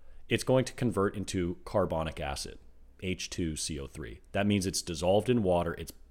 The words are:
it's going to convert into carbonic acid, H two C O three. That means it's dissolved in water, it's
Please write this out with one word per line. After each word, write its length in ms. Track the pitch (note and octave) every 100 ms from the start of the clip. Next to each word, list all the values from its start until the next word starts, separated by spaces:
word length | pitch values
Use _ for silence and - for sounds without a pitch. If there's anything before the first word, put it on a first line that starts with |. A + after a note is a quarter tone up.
| - - -
it's 140 | A#2
going 220 | - C3
to 80 | B2+
convert 420 | - B2 G2 G2
into 440 | G2+ F#2 F#2+ F2 F2
carbonic 540 | - G#2+ F2+ D#2+ D#2+ D#2+
acid, 400 | C#2+ D2 - - - - - -
H 260 | F#2 F#2 -
two 240 | - E2+ D2+
C 220 | - D2
O 80 | C#2
three. 340 | - - - -
That 140 | F#2+ G#2
means 200 | G2+ F#2
it's 160 | -
dissolved 460 | - D#2+ F2 G2+ G#2
in 140 | A#2+
water, 320 | F#2+ F2 E2+
it's 180 | - E2 - -